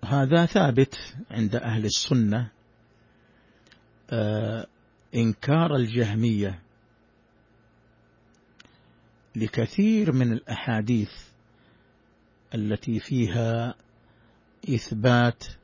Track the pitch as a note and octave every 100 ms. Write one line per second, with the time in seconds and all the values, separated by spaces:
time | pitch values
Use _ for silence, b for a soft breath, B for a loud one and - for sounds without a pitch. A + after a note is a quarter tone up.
0 | - C#3 C3+ E3 E3+ G#3 D#3 A#2+ C#3 -
1 | - B2+ - A2+ G#2+ A#2 A#2 A2 G#2+ -
2 | - C3 G#2+ A2 A#2 _ _ _ _ _
3 | b b b b b b b b b _
4 | _ A#2 G#2+ G#2+ A2 A2+ - _ _ _
5 | _ A#2+ A#2 G#2+ - D#3 E3+ C#3 A#2 A#2
6 | A2 G#2+ A#2 G#2+ G2+ E2+ _ _ _ _
7 | _ _ _ _ _ _ _ _ _ _
8 | _ _ _ _ _ _ b b b b
9 | b _ _ A#2 A2 - A2 - G#3 A3
10 | G3+ C3 B2 A2+ - A2+ - A2+ G#2+ A#2+
11 | G#2 - - _ _ b b b b b
12 | _ _ _ _ _ A#2 G#2 G#2 - A2+
13 | - C3 A2+ A#2 A2+ A#2 A#2+ - _ _
14 | b b b b b _ - B2 - A2
15 | A#2+ B2 A#2+ A2+ - -